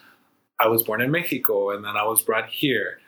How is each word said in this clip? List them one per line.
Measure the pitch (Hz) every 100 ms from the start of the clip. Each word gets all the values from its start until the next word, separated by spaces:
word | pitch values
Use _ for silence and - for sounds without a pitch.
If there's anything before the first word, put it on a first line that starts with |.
| - _ _ _ _ -
I | 113
was | 113
born | 110 110
in | 127
Mexico, | 165 165 127 - 101 98
and | 101
then | 104 104
I |
was | 107 110
brought | - 110 113
here. | - 143 113 92 -